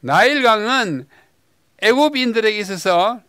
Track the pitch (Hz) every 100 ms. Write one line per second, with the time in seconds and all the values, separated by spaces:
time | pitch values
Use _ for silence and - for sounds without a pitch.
0 | 127 151 233 285 247 220 214 262 220 139
1 | 139 _ _ _ _ _ _ _ 208 254
2 | 302 285 254 226 220 214 196 190 190 175
3 | 196 240